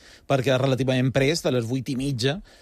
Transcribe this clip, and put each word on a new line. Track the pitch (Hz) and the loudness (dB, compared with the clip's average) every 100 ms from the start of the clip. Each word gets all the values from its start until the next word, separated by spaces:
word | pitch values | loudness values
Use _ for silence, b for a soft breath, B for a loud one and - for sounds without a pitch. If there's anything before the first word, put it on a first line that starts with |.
| B B - | B B -2
perquè | 139 135 127 | 0 2 2
relativament | 135 131 131 131 131 135 | 2 0 0 2 2 2
prest, | 135 165 170 | 2 0 0
a | 127 | 0
les | |
vuit | 113 131 123 | 0 -4 -4
i | 127 | -4
mitja, | 139 127 131 175 - B | -4 -2 -2 -4 -8 B